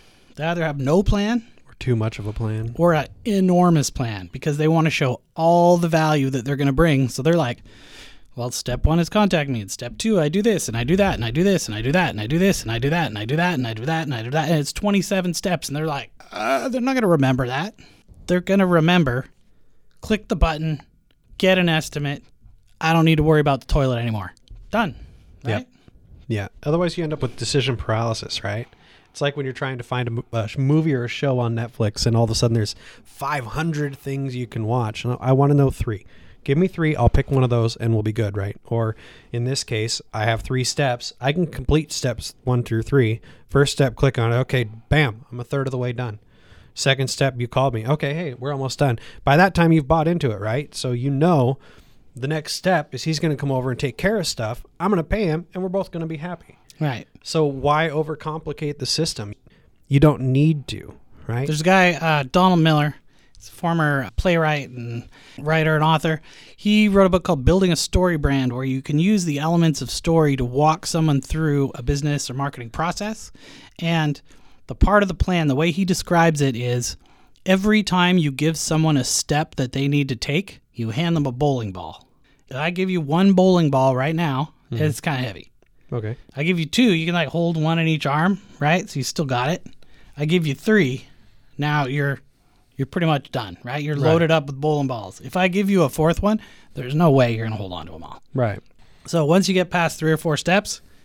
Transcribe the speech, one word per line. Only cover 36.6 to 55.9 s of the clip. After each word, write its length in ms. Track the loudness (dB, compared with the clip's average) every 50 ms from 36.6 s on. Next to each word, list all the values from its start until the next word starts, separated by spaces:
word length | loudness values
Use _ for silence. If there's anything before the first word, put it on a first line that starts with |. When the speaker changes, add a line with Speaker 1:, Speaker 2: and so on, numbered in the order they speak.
| 2 0
Speaker 2:
three, 300 | 0 0 0 0 2 2
I'll 100 | 4 4
pick 240 | 4 4 2 2
one 100 | 2 2
of 80 | 2 2
those, 280 | 2 2 2 0 -2 -2
and 160 | -2 0 0
we'll 100 | 0 0
be 80 | -2
good, 240 | -2 -2 -2 -2 -4
right? 220 | -4 -6 -6 -8 -10 -8
Or 320 | -4 -2 -2 -2 -2 -4 -8 -12 -20 -20 -20 -14 -8
in 140 | -6 -4 -4
this 180 | -2 -4 -4 -4
case, 380 | -4 -4 -4 -2 -4 -4 -8 -10 -8 -6
I 120 | -2 0
have 160 | 0 0 0
three 240 | -2 -4 -2 -2 -2
steps. 480 | -2 -2 0 0 0 0 -2 -6 -12 -12 -4
I 100 | -4 -2
can 160 | 0 0 -2 -2
complete 460 | -4 -4 0 2 2 2 0 -2 -6
steps 420 | -4 -4 -4 -4 -6 -10 -14 -14 _ _
one 180 | 0 0 0
through 200 | 0 0 -2 -2 -2
three. 380 | 2 2 4 4 2 0 -4 -8 -14 -20 -20 -10 -2
First 240 | 2 2 2 2
step, 240 | 2 2 0 0 0
click 240 | 0 0 0 2 0
on 140 | 0 0 0
it. 20 | 0
Okay, 260 | 0 0 -2 -2 -2
bam, 580 | -4 -8 -14 -6 0 0 2 2 0 -2 -6 -12 -14
I'm 80 | -14 -14
a 60 | -10
third 200 | -6 -6 -4 -4 -4
of 40 |
the 60 | -4 -4
way 160 | -4 -4 -4
done. 260 | -6 -6 -8 -10 -12 _ _ _ _ -20 -20 -20 -20 -20 -16 _
Second 340 | -4 -2 0 0 0 -2 -2
step, 280 | -2 0 0 0 0 -2
you 80 | -6 -2
called 260 | 0 0 0 0 0
me. 140 | -2 -2 -2
Okay, 260 | -2 -2 -2 -4 -4
hey, 200 | -6 -6 -8 -8
we're 180 | -8 -8 -8
almost 280 | -6 -6 -6 -6 -2 0
done. 200 | 0 0 0 -2 -6 -12 -20 -4 2
By 140 | 4 6 6
that 180 | 6 6 4
time, 160 | 4 4 4
you've 160 | 4 4 2 2
bought 220 | 0 2 2 0
into 220 | 0 0 -2 -2
it, 100 | -2 -4
right? 340 | -4 -4 -4 -4 -6 -8 -10
So 160 | -8 -6 -4
you 180 | -4 -4 -2 -2
know 480 | 0 2 4 4 4 4 4 2 0 -4 -8 -18 -20 -20 -20 -20 -20 -20 -20 -20 -12 -8
the 100 | -6 -6
next 280 | -4 -6 -6 -8 -10
step 380 | -4 0 2 2 2 0 -4 -8
is 100 | -6 -4
he's 140 | -4 -2 -2
gonna 180 | -2 -2 -2 -2
come 140 | -2 -2
over 200 | -2 -2 -2 -2
and 80 | -4 -4
take 180 | -4 -6 -4 -2
care 200 | -2 0 0 0
of 100 | -2 -4
stuff. 380 | -6 -6 -6 -6 -8 -10 -12 -16 _ -4
I'm 120 | -2 0
gonna 120 | 0 0 0
pay 180 | -2 -2 -2 0
him, 220 | 0 -2 -2 -4 -8 -8
and 100 | -8 -6
we're 60 | -4
both 200 | -4 -4 -6 -6